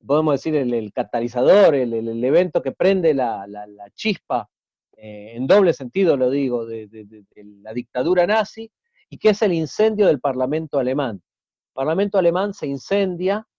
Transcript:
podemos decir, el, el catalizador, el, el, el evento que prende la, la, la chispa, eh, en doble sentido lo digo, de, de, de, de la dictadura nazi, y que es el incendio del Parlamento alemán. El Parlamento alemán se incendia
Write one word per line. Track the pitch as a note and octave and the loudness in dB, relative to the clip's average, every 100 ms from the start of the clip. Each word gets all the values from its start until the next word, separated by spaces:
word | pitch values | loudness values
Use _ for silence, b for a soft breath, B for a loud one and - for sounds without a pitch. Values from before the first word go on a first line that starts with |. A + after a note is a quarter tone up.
| G#2+ | 0
podemos | D3 D#3 C#3 | 0 2 0
decir, | E3 D#3 | 0 -2
el, | B2+ | 0
el | A#2+ G#2+ | -2 -4
catalizador, | B2+ A#2+ A#2+ A#2+ A#2+ C3+ G3 F#3+ | -6 -4 -4 -2 0 4 6 6
el, | C#3+ B2 | 4 0
el, | A2+ A#2 | -4 -4
el | A#2 | -4
evento | B2 D#3 F#3 E3+ | 2 2 2 -2
que | C#3 | -4
prende | - F#3 G3 E3+ C#3 | -2 0 2 2 0
la, | B2 G#2+ G2+ | -2 -4 -10
la, | G#2 G#2 | -14 -16
la | G#2 G2+ | -18 -20
chispa, | - A3 F#3+ _ B2 G#2+ _ _ _ _ _ | -8 -4 -4 _ -6 -6 _ _ _ _ _
eh, | G#2+ G#2 G#2 A#2 | -16 -16 -14 -8
en | C3+ | 2
doble | G3+ F#3 | 4 4
sentido | D3+ B2+ F#3 F#3 C#3 | 0 -4 0 2 2
lo | B2+ | 2
digo, | C#3 C3+ A#2+ A#2 | 0 -2 -4 -6
de, | A2+ G#2+ | -10 -12
de, | A2 G#2+ | -16 -20
de, | A2 | -20
de | G2+ - G#2 G2+ | _ -20 -20 -20
la | G#2 | -10
dictadura | A#2 A#2+ B2+ C#3+ F3+ F3 | -10 -6 -4 0 2 2
nazi, | A3 G#3 - A3+ _ _ _ _ | 0 -2 -10 -18 _ _ _ _
y | C#3 | 0
que | G#3+ | 0
es | G#3 | 2
el | G#3 | 0
incendio | E3+ D#3+ - G#3+ G#3+ G3 | 0 -2 0 0 4 2
del | C#3+ | 2
Parlamento | C#3+ B2+ B2+ D3+ D#3+ C#3+ | 0 -2 -2 -2 -2 -2
alemán. | B2+ C#3 C3 G2+ | 0 -2 -2 -6
El | _ _ _ _ _ - C#3 | _ _ _ _ _ -6 -2
Parlamento | E3+ G3+ G3+ | -2 0 2
alemán | E3+ F3 G3+ | 2 2 -4
se | G3 D3 | -6 -8
incendia | C#3 - G3+ F#3+ F3 F#3 G#3 A3 | -8 -2 0 0 -2 -2 -2 -6